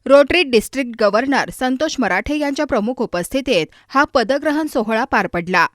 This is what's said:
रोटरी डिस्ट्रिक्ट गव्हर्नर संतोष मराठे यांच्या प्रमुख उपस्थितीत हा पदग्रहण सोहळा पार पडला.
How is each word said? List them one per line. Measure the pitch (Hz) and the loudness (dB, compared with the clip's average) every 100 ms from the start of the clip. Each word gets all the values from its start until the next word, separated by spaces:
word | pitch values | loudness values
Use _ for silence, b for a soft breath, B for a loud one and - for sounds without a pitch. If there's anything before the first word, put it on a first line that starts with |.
| - | 4
रोटरी | 277 277 339 | 6 6 2
डिस्ट्रिक्ट | 285 240 - 262 247 226 | 2 0 0 -4 -6 0
गव्हर्नर | 208 208 269 262 165 - | 2 2 0 0 -2 -4
संतोष | 254 262 311 302 | -4 -2 -2 -2
मराठे | 226 185 214 302 | -2 -2 -2 -4
यांच्या | 285 277 294 | -4 -4 -2
प्रमुख | 254 208 262 | -2 -2 -4
उपस्थितीत | 226 175 175 269 277 202 156 b b | -6 -6 -4 -4 0 0 -2 b b
हा | 269 | 0
पदग्रहण | 294 269 220 277 302 294 302 | 0 0 0 0 0 -2 -2
सोहळा | 277 214 220 | -2 -2 -2
पार | 269 240 190 | 0 0 0
पडला. | 175 170 185 160 | -4 0 2 0